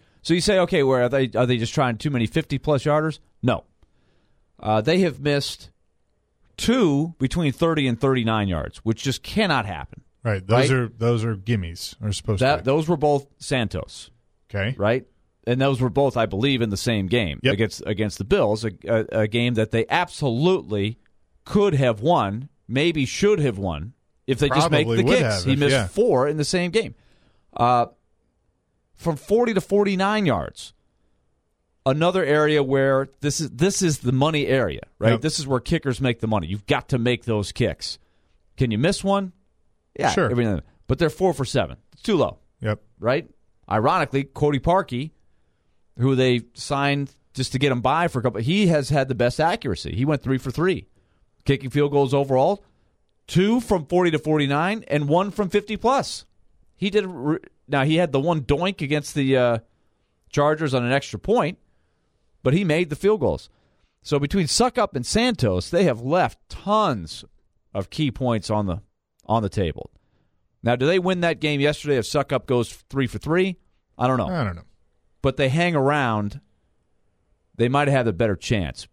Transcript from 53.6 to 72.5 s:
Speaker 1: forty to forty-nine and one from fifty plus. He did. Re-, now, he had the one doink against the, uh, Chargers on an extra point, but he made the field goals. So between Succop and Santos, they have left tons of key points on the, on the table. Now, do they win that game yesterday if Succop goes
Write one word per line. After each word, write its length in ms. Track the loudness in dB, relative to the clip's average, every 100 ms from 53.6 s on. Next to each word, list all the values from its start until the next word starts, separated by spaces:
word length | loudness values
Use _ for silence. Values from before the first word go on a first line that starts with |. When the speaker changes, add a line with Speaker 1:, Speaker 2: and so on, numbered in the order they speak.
| 2 -2 0
Speaker 1:
forty 240 | 0 2
to 80 | 0
forty-nine 640 | 0 0 0 0 -2 -4 -2
and 200 | -2 2
one 240 | 0 0
from 180 | -2 0
fifty 260 | 0 -2 -2
plus. 480 | 0 0 -2 -8 -16 _ _ _ _ _
He 120 | -2
did. 160 | 0 -2
Re-, 320 | -4 -2 -4 -6 _ -4
now, 160 | 0
he 120 | 2 2
had 160 | 2
the 80 | 0
one 220 | 0 0
doink 400 | 0 0 0 -4
against 340 | -4 -4 -2 -2
the, 220 | 2 4
uh, 200 | 4 0 -4 _ _ _ _ _ _
Chargers 440 | 0 2 2 0 0
on 100 | 0
an 60 |
extra 260 | -2 -2 -6
point, 400 | -2 0 0 -4 _ _ _ _ _ _ _ _
but 100 | 0
he 100 | 2
made 260 | 2 0 0
the 40 | 0
field 260 | 0 2
goals. 280 | 0 -2 -8 _ _ _ _ _
So 160 | -4 -2
between 260 | 0 0 0
Succop 480 | 2 2 2 0 -2
and 100 | -2
Santos, 640 | 0 0 0 0 0 0
they 140 | 2 2
have 160 | 0
left 360 | 0 0 0 -4 -16
tons 800 | -10 -2 0 2 -2 -8 -14 -18 _ _ _ _
of 160 | -8 -6
key 220 | -4 -4
points 380 | -2 -2 -2 -2
on 140 | -2 -2
the, 140 | -6 -10 _ _ _ -2
on 160 | -2
the 80 | 0
table. 400 | -2 -4 -4 -14 _ _ _ _ _ _ _
Now, 140 | -2 0
do 100 | 2
they 140 | 2
win 220 | 0 0
that 180 | 0 0
game 200 | -2 0
yesterday 380 | 0 0 0 -2
if 80 | 0
Succop 400 | -2 -2 -2
goes 260 | 0